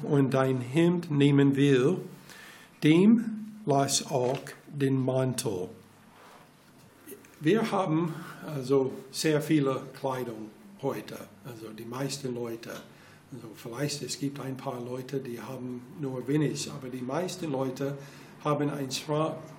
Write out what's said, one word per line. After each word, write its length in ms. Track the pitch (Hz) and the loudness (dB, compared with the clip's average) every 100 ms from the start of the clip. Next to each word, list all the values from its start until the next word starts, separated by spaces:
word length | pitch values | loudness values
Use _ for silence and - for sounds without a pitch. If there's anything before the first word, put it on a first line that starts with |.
und 320 | - 147 131 | 2 4 4
dein 260 | 135 131 131 | 4 2 0
Hemd 520 | 120 143 170 180 170 | 0 4 4 4 0
nehmen 420 | 143 143 139 139 | 4 6 8 6
will, 440 | 131 143 131 135 185 - - - - - - - - | 6 6 6 4 2 -4 -16 -20 -20 -20 -20 -20 0
dem 680 | 151 165 208 233 - - - - | 6 8 8 8 4 -6 -10 -8
lass 460 | - 135 135 - - | 0 2 4 0 0
auch 300 | 127 123 143 - - - | 0 0 -2 -6 -16 -12
den 340 | 147 135 135 | -2 2 2
Mantel.“ 680 | 127 131 131 123 - 92 92 - - - - - - - - - _ - - - - - - - | 2 2 0 0 -2 -4 -6 -10 -20 -20 -20 -20 -20 -20 -20 -20 _ -20 -20 -20 -20 -20 -20 -4
Wir 300 | 151 220 - | 2 2 2
haben 440 | 196 185 156 170 - - - 175 | 0 0 0 0 -4 -12 -12 -8
also 460 | 143 123 139 131 - - | -6 2 2 2 -4 -12
sehr 300 | - 160 151 | -2 2 2
viele 420 | 151 156 135 131 - - | 4 4 4 0 -6 -6
Kleidung 520 | 131 127 120 107 107 - - - | -4 -4 -6 -8 -12 -16 -20 -8
heute, 340 | 139 107 - - - - | -6 -6 -8 -12 -14 -16
also 240 | 135 113 110 110 | -16 -14 -14 -12
die 80 | |
meisten 500 | 117 131 139 - 127 | -10 -6 -6 -4 -6
Leute. 360 | 120 117 113 - - - - - - - | -6 -8 -8 -10 -14 -14 -20 -20 -20 -18
Also 160 | 123 113 | -16 -16
vielleicht 480 | - 123 113 143 - | -14 -12 -6 -4 -4
es 160 | 120 - | -6 -4
gibt 220 | 143 139 | -6 -6
ein 160 | 131 127 | -8 -8
paar 240 | 139 123 | -6 -8
Leute, 380 | 120 127 127 139 | -6 -8 -6 -6
die 220 | 123 117 | -6 -10
haben 420 | 107 131 127 123 - - | -10 -10 -8 -10 -12 -8
nur 260 | 139 127 117 | -6 -6 0
wenig, 420 | 151 143 - - | 2 2 0 -6
aber 180 | - 127 | -8 -10
die 140 | 127 | -8
meisten 480 | 123 147 185 - 160 | -4 -2 -4 -4 -4
Leute 440 | 131 135 127 139 143 - - - - | -2 -2 -2 -4 -6 -12 -18 -20 -6
haben 260 | 151 147 147 | 0 0 0
ein 200 | 143 131 | -2 -6
Schrank, 460 | - 151 151 160 - - | -6 -2 0 0 -2 -12